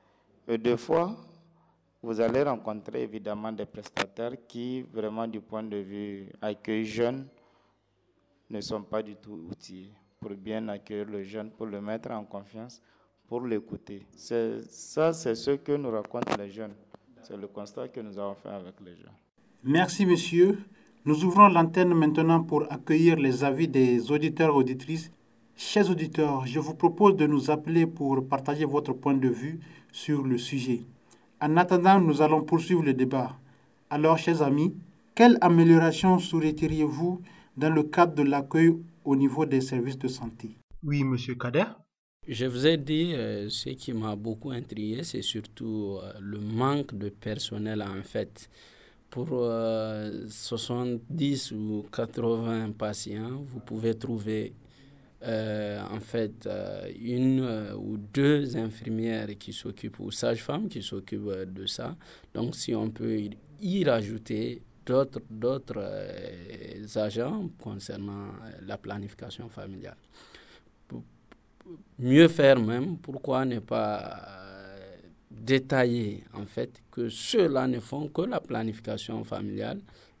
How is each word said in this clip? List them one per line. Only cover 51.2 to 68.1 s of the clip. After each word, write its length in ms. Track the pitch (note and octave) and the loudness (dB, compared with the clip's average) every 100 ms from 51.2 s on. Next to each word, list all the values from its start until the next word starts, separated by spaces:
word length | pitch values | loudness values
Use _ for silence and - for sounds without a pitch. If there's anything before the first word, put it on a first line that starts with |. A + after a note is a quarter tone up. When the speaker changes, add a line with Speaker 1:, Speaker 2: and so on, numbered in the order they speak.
| C#3 C3+ - | -2 -2 -4
Speaker 3:
ou 340 | G#2+ G#2+ G#2+ G#2 | -6 -4 -6 -6
quatre-vingts 800 | - A2+ - A#2 A#2 A#2 A2+ A2 | -6 -6 -2 0 0 -2 -4 -6
patients, 720 | G#2+ G#2+ G#2 G#2+ G#2 A#2 C3+ C#3 | -6 -6 -6 -6 -8 -8 -10 -12
vous 140 | B2 | -14
pouvez 340 | - A2 A2+ | -10 -4 -2
trouver, 600 | A2+ - A2+ G#2+ A2 G#2+ - - - - - - _ | -2 -4 -6 -4 -4 -6 -12 -20 -20 -20 -20 -20 _
euh, 600 | - A2 A2 G#2+ G#2 G#2 F#2+ | -6 -4 -4 -4 -6 -6 -8
en 60 | G#2+ | -10
fait, 480 | - A#2 A2 A2 G2+ | -6 -4 -4 -6 -8
euh, 420 | G2 F#2+ F#2+ F#2+ F#2+ | -8 -8 -10 -12 -10
une, 420 | A#2 B2 C3 C3 | -4 0 2 2
euh, 340 | B2+ A2 G2 G2+ | 0 -4 -6 -8
ou 220 | G2+ G#2+ | -8 -8
deux 600 | G#2 C#3 C#3+ D3 C3+ A#2+ | -4 2 4 4 0 -4
infirmières 800 | A2 A2 A2 A2 A2+ A2 G#2+ G2+ | -6 -8 -6 -4 -2 -4 -6 -12
qui 160 | - | -12
s'occupent, 460 | - G#2+ G#2 A2 - | -12 -12 -10 -12 -10
ou 100 | G2+ | -6
sages-femmes 580 | - A#2+ A2+ - D3+ G#3+ | -2 -2 -2 -4 -6 -6
qui 140 | A2+ | -8
s'occupent, 460 | G2 G2 - G#2 G#2 | -8 -10 -8 -8 -6
euh, 180 | F#2+ F#2 | -6 -8
de 200 | F#2+ G2 | -10 -8
ça. 300 | - B2 E3+ - - - | -6 -8 -12 -18 -20 -12
Donc, 220 | - B2 - | -6 -4 -4
si 180 | - | -4
on 160 | A2+ A2 | -2 -4
peut 300 | A2 A2+ A2 | -4 -4 -4
y, 180 | G#2 - - - | -6 -10 -20 -8
y 220 | G3+ G3 | -4 0
rajouter 800 | D3 A2+ G#2 A2 A2 A2 A#2+ B2 - _ - | 2 2 -2 -8 -6 -6 -6 -8 -16 _ 0
d'autres, 360 | C3 C3+ A#2 - | 0 0 -4 -14
d'autres, 460 | A2 A#2+ C3+ - A2 | -4 -2 -2 -6 -8
euh, 1080 | G2 G2+ F#2+ F#2 F#2 F2 F2 - - F#2+ G#2+ A2 | -8 -8 -10 -12 -14 -14 -16 -16 -16 -14 -8 -4
agents 540 | G#2+ A2+ B2+ G#3+ F3 - | -4 -2 -4 -4 -8 -10
concernant, 680 | G#2+ G2+ - G2+ G2+ | -12 -10 -10 -10 -10